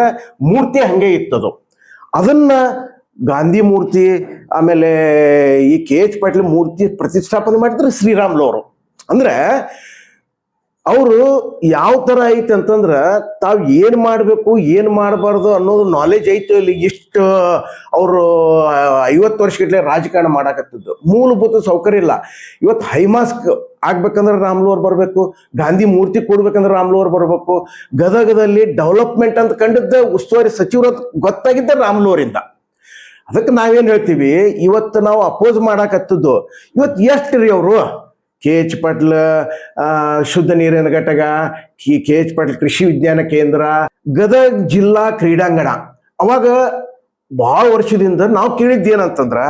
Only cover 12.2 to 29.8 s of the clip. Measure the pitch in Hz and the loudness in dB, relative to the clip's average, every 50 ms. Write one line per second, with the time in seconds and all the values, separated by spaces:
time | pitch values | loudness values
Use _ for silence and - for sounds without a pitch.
12.2 | 240 233 233 233 226 233 220 196 165 - 214 214 202 165 151 135 143 175 202 208 | 2 2 2 0 0 0 0 0 0 0 0 0 2 2 2 2 2 0 0 -2
13.2 | - - - - - 190 208 208 170 139 135 160 196 226 233 233 233 226 226 226 | -4 -6 -8 -4 -2 0 0 0 0 0 2 2 4 2 2 2 2 0 0 0
14.2 | 214 202 220 214 - 220 226 220 170 143 165 196 214 214 208 208 202 202 208 190 | 2 0 0 0 2 0 0 2 2 2 2 2 2 0 0 0 0 0 -2 -2
15.2 | 185 208 208 202 180 208 208 185 185 190 208 208 208 190 170 143 147 160 202 214 | 0 0 0 0 0 0 0 0 0 0 0 0 0 0 0 0 0 0 0 0
16.2 | - 196 196 214 196 - 208 202 190 180 180 165 170 190 - - _ _ - 208 | 0 0 -2 -2 0 0 0 2 2 0 -2 -2 -2 -4 -4 -6 _ _ -2 0
17.2 | 190 190 190 190 180 175 170 147 - - - - - - - 165 185 180 185 180 | 0 2 2 2 2 0 0 -2 -4 -8 -14 -20 -10 -4 -2 0 0 0 0 0
18.2 | 175 170 170 165 165 160 160 160 156 151 147 139 143 143 135 135 131 127 143 165 | 2 2 2 2 2 2 2 2 2 2 0 0 0 0 0 0 0 2 2 2
19.2 | 202 220 214 214 208 196 - - 185 156 180 190 165 147 147 165 165 - - 226 | 2 2 0 0 -2 -2 -2 -2 -2 0 0 0 0 0 -2 -2 -2 -2 -2 0
20.2 | - 165 147 139 139 139 139 139 131 - - 113 - 95 - - 147 160 196 233 | 0 0 0 0 -2 -2 -4 -6 -8 -12 -16 -16 -14 -12 -12 -6 -2 0 2 2
21.2 | 254 254 247 196 214 220 220 220 - 190 170 175 170 208 208 202 175 156 123 - | 2 2 2 2 0 0 0 0 0 0 -2 0 0 0 0 0 0 0 -2 -4
22.2 | - - - - - - - _ - 196 226 - - - 117 143 185 202 220 240 | -6 -12 -20 -20 -20 -20 -8 _ -2 0 0 -2 -4 -4 -2 0 2 2 2 2
23.2 | 240 233 240 226 202 175 - - - - - _ - 165 185 180 175 208 208 208 | 0 -2 -4 -4 -4 -2 -2 -2 -4 -10 -12 _ -4 -4 -2 -2 -2 -2 -2 0
24.2 | 202 208 208 190 196 190 190 190 190 196 196 185 - 190 185 175 190 190 185 185 | 0 2 0 0 0 -2 -2 0 0 0 0 0 0 0 0 0 -2 -2 -2 -2
25.2 | 185 185 - _ _ _ - 123 156 151 175 185 220 208 185 185 190 - 202 233 | -2 -2 -6 _ _ _ -8 -4 -2 0 0 2 2 2 2 2 0 0 -2 -2
26.2 | 226 - 202 202 196 202 202 202 196 196 196 185 185 185 185 190 190 180 170 180 | -2 0 0 0 0 0 0 0 0 2 0 0 0 0 0 0 0 0 0 0
27.2 | 170 160 175 170 175 - 180 175 175 - - - - - - 131 170 185 190 233 | 0 0 -2 -2 -2 -4 -4 -4 -4 -8 -14 -20 -16 -8 -4 -2 0 0 2 2
28.2 | 233 214 220 214 214 208 202 208 220 208 147 120 156 160 190 214 233 233 240 214 | 2 2 2 2 2 2 2 2 2 2 0 0 0 2 2 2 0 0 0 0
29.2 | 233 226 220 233 226 220 220 - 220 226 226 247 | 0 0 0 0 0 -2 0 0 0 0 2 0